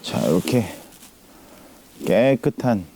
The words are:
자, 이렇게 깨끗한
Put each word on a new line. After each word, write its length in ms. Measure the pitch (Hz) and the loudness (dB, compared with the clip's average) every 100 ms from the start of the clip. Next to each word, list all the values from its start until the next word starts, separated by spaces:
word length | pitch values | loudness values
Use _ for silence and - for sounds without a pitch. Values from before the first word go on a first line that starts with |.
자, 200 | - - 60 | -4 -2 0
이렇게 380 | 85 - 123 104 - - - - - - - - - - - - - - | 0 0 -2 -2 -10 -20 -20 -20 -20 -20 -20 -20 -20 -20 -20 -20 -10 0
깨끗한 800 | 92 127 135 - - 127 110 82 | 2 4 2 0 -2 -2 -2 -4